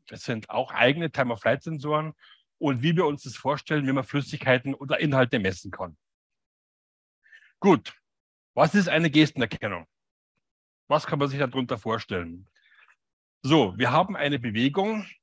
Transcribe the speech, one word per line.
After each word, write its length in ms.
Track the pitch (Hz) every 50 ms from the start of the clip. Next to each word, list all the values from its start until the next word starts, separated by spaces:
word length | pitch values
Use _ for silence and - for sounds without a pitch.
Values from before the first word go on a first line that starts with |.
| _ -
Es 140 | - -
sind 260 | - - 117 110 - -
auch 220 | - 123 131 -
eigene 400 | - - 120 131 143 170 165 151
Time-of-Flight-Sensoren 1000 | - 139 131 120 113 104 - 113 131 - - 165 160 139 135 151 151 151 156 160 - _ _ _ - _ _ _ _ -
und 220 | 139 143 135 117
wie 140 | 131 170 165
wir 100 | 180 175
uns 200 | 147 147 - -
das 100 | 131 -
vorstellen, 500 | - - 131 147 143 - - 156 147 139
wie 80 | 131
man 120 | 135 135 123
Flüssigkeiten 680 | - - 143 135 - 156 - - 131 127 127 - 135 135
oder 260 | - 139 135 143 -
Inhalte 400 | 165 151 135 131 127 120 139 113
messen 320 | 92 95 92 - - 95
kann. 240 | - - 90 85 78 _ _ _ _ _ _ _ _ _ _ _ _ _ _ _ _ _ _ _ _ _ _ _ _ _ _ _ - - _ _ _ -
Gut, 340 | - 202 160 107 - - - _ _ _ _ _ _ _ _ _ _ _ -
was 220 | 127 147 156 -
ist 120 | 208 180 170
eine 220 | 151 160 170 151
Gestenerkennung? 760 | 135 156 151 - - 127 117 104 - - 117 104 92 85 80 _ _ _ _ _ _ _ _ _ _ _ _ _ _ _ _ _ _ _ _
Was 180 | - 143 156 -
kann 140 | - 165 143
man 100 | 143 139
sich 120 | 139 143
darunter 360 | 139 123 127 135 123 - 127
vorstellen? 720 | 104 - 110 110 110 - - 104 90 85 85 85 90 98 _ _ _ _ _ _ _ _ _ _ _ _ _ _ _ _ _ _ _
So, 340 | - 135 156 156 117 92 95
wir 140 | 104 131 123
haben 240 | 131 160 185 196 185
eine 240 | 135 143 143 143 131
Bewegung 680 | 120 117 101 113 127 143 143 190 196 220 220 214 190 - - _